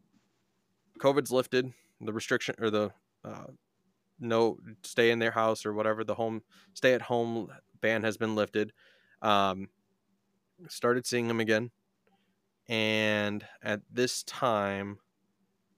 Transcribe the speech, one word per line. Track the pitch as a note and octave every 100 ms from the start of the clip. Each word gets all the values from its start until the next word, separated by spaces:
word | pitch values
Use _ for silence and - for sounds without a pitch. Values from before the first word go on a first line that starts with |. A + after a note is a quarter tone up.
| _ _ _ _ _ _ _ _ _ -
covid's | C#3 C#3 B2+
lifted, | B2+ B2 B2+ B2+ - _ -
the | A2
restriction | A2 - B2 - -
or | A2+
the, | G#2+ G#2 - _ _
uh, | G#2+ A2 A2+ C3+ _ _ _ _ _ -
no | A#2 A2+ A2+ - - G#2+
stay | - - A#2
in | A#2
their | A2+
house | A2+ A2 A2 G#2+
or |
whatever, | G#2 A2 A2
the | A2 G#2
home, | A2+ A2 - - _
stay | - C3
at | A#2+
home | - A#2+ A#2 A#2 F2+ - _ -
ban | A2 A2+
has | A2 G2
been | A2+ G#2+
lifted. | G2+ G#2+ G#2+ _ - _ _ -
Um, | A2 G2+ G2 F#2+ G2 _ _ _ _ _ _ _ _ _ F3
started | - A#2+ B2 -
seeing | B2 A#2
him | A2+
again. | A2 A2 A#2+ _ _ _ _ _ _ _ _ _ -
And | A2+ A2 A2 G#2+ G#2 G#2 G#2 - -
at | A2 G#2 -
this | A#2 B2+ -
time, | - - C3 G#2+ G2+ G2 G2 G#2 _ _ _ _ _ _ _